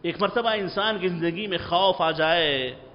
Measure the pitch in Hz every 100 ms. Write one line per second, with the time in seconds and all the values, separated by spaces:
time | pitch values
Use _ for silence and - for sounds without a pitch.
0 | 175 165 196 233 226 214 185 202 214 208
1 | 185 175 170 170 208 170 - 170 190 185
2 | 160 156 160 170 151 135 127 131 -